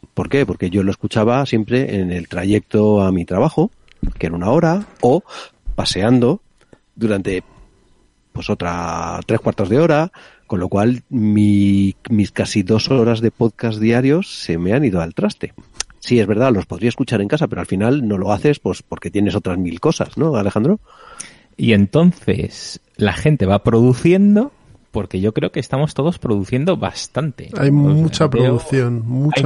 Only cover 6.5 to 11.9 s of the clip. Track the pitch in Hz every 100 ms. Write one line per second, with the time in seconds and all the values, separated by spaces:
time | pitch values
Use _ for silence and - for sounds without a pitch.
6.5 | _ _ - _ - 110 98 92 92 -
7.5 | - - _ _ _ _ _ _ - -
8.5 | 107 - 87 85 82 85 87 - 113 -
9.5 | - 95 123 170 147 175 - - _ -
10.5 | 95 90 98 110 123 - 127 107 104 104
11.5 | 101 101 98 98